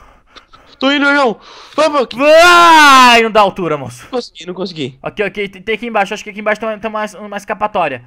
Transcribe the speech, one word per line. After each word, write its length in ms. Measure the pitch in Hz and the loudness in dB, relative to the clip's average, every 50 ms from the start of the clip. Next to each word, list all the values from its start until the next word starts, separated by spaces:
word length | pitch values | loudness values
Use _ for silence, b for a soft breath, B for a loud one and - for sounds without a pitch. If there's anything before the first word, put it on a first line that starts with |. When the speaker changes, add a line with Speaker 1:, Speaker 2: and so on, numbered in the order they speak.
| B B B B B B B B B B B B B B B - | B B B B B B B B B B B B B B B -6
Speaker 1:
Tô 120 | 254 269 | -4 -2
indo, 120 | 285 285 277 | -2 0 0
Jorjão. 360 | 277 - 294 277 233 - B B B B B B B - | 0 0 0 0 -2 -4 B B B B B B B -4
Vamos. 340 | 285 311 311 294 277 226 - - | -2 -2 0 0 -2 -4 -4 -4
Speaker 2:
Vai! 1080 | 233 285 302 311 330 339 349 349 339 339 339 330 311 294 285 269 262 254 247 240 233 | -2 2 4 4 6 6 6 6 6 6 6 6 6 6 6 6 6 6 6 4 2
Não 80 | 226 226 | 2 2
dá 100 | 196 214 | 2 2
altura, 360 | 202 190 - 196 180 160 151 143 | 2 0 -2 -4 -6 -4 -4 -6
moço. 240 | 131 113 - - - | -8 -12 -16 -18 -14
Speaker 1:
Não 60 | - | -10
consegui, 360 | 262 240 - - _ - 165 | -10 -10 -10 -10 _ -18 -16
não 80 | 180 180 | -14 -12
consegui. 440 | 185 175 175 170 160 135 120 131 _ | -10 -12 -10 -10 -10 -10 -12 -12 _
Speaker 2:
Ok, 220 | - - - - 202 | -14 -10 -8 -8 -8
ok. 220 | 196 196 208 202 196 | -6 -8 -8 -10 -10
Tem, 140 | - 190 | -12 -14
tem 120 | 180 226 220 | -10 -8 -8
aqui 100 | 214 240 | -8 -8
embaixo. 260 | 233 226 214 196 190 214 | -4 -4 -4 -4 -4 -6
Acho 80 | 196 - | -12 -12
que 60 | 214 | -14
aqui 100 | 196 214 | -16 -8
embaixo 200 | 214 214 214 208 | -6 -6 -6 -6
tem 80 | 233 220 | -6 -10
uma, 100 | 214 202 | -10 -10
tem 120 | 220 220 | -10 -10
uma, 360 | 214 214 214 208 - 185 214 | -8 -8 -10 -10 -12 -16 -16
uma 100 | 202 202 | -16 -14
escapatória. 680 | 202 - - 214 190 214 208 - 190 170 147 131 120 123 | -12 -10 -10 -8 -8 -8 -6 -4 -4 -4 -6 -6 -10 -14